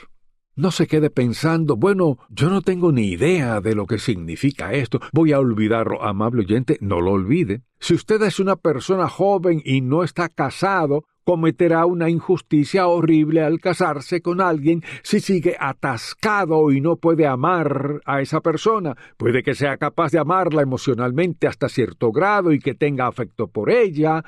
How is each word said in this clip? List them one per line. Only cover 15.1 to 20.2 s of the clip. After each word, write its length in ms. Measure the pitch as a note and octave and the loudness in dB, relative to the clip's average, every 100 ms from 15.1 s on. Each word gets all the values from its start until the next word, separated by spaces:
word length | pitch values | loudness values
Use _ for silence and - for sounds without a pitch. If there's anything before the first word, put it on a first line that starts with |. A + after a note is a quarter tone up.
| G#3 | 0
sigue 380 | - F#3 F3 - | 2 0 0 -2
atascado 1120 | C3+ - D3 A2+ - - A3 G#3 E3 D#3+ D3+ | -6 -4 -4 -6 -8 -6 -2 0 2 2 4
y 80 | C3+ | 4
no 160 | D#3 D#3+ | 2 0
puede 300 | E3 D#3+ D3+ | 2 2 2
amar 760 | B2 D#3 F3+ D3 C3+ C#3+ D3 - | 2 0 2 0 -2 -4 -6 -4
a 160 | C#3 | -4
esa 180 | C3+ D#3 | -2 -2
persona. 560 | E3+ D3+ A3 A3 D#3+ A#2 - - | 0 0 0 0 -2 -8 -14 -4
Puede 240 | A#2 B2 | 0 0
que 120 | C#3+ | 0
sea 220 | B2+ C#3+ B2+ | -2 -2 -2
capaz 340 | D3 - D#3 | -4 -2 0
de 100 | D#3+ | 0